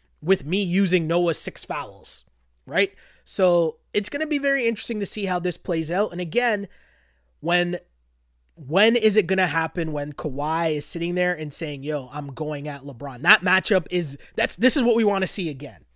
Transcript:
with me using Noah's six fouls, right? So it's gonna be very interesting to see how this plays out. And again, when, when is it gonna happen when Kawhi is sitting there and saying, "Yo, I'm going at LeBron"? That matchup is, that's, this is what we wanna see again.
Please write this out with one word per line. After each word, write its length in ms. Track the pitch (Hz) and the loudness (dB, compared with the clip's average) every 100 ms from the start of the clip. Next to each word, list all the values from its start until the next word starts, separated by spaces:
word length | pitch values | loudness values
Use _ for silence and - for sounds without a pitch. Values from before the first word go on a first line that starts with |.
| _ _ | _ _
with 240 | 156 190 139 | 0 0 0
me 160 | 196 | -2
using 460 | 185 180 190 180 160 | 0 2 2 2 2
Noah's 300 | 175 170 151 | 0 2 0
six 260 | - - | -4 -6
fouls, 580 | - 151 117 98 - - - _ _ _ - | -6 -8 -10 -10 -10 -10 -12 _ _ _ -6
right? 280 | 160 196 - - _ | -2 -2 -4 -20 _
So 540 | - - 185 175 165 - _ | -6 2 4 4 2 -2 _
it's 160 | 214 202 | -2 -2
gonna 200 | 285 302 | -2 -2
be 100 | 294 | 0
very 280 | 277 277 233 | 0 0 0
interesting 320 | 220 - 214 | -2 -4 -4
to 60 | 202 | -2
see 180 | 214 185 | -2 -2
how 120 | 180 | 0
this 180 | 175 - | -2 -4
plays 320 | - 165 151 | -2 -2 0
out. 220 | 175 214 | 0 -2
And 80 | 175 | -2
again, 480 | 175 226 247 208 202 - _ _ _ _ _ _ | -4 0 2 0 -4 -14 _ _ _ _ _ _
when, 380 | 160 175 175 175 - _ _ _ _ _ _ | 0 2 2 -4 -10 _ _ _ _ _ _
when 400 | - 131 170 220 | -18 0 4 6
is 220 | 240 214 202 | 6 4 4
it 100 | 165 | 2
gonna 200 | 190 175 | 2 2
happen 420 | 160 160 180 160 | 0 -2 -2 -4
when 200 | 147 147 | -2 -6
Kawhi 640 | - 156 135 147 165 170 151 | -6 -4 -2 0 0 0 0
is 100 | - | -2
sitting 280 | 165 170 180 | -2 -2 0
there 180 | 180 | 0
and 180 | 160 151 | -2 -4
saying, 300 | - 151 139 | -4 -6 -6
"Yo, 260 | 143 147 127 | -4 -4 -4
I'm 160 | 143 139 | -10 -8
going 400 | 131 151 143 147 | -6 -4 -4 -6
at 140 | 143 | -8
LeBron"? 380 | 139 120 139 123 | -10 -10 -10 -2
That 180 | 160 208 | 2 2
matchup 460 | 185 185 - 190 - | 2 0 2 0 0
is, 260 | 180 151 139 - - | -4 -4 -8 -10 -4
that's, 180 | - - | -4 2
this 200 | 247 277 | 4 4
is 60 | |
what 100 | 240 233 | 4 4
we 60 | |
wanna 220 | 214 196 185 | 2 2 0
see 220 | - 165 | 0 -2
again. 360 | 135 135 87 _ | -6 -12 -16 _